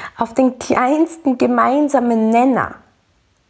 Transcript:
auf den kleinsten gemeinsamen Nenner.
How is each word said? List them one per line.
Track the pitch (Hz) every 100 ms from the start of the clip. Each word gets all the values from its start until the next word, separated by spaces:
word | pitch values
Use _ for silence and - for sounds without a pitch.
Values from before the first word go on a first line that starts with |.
| - -
auf | 226
den | 262 254 247
kleinsten | - - 254 302 320 - 277 240
gemeinsamen | 247 240 233 285 285 277 240 226 220
Nenner. | 233 269 214 107 - _ _ _ _ _ _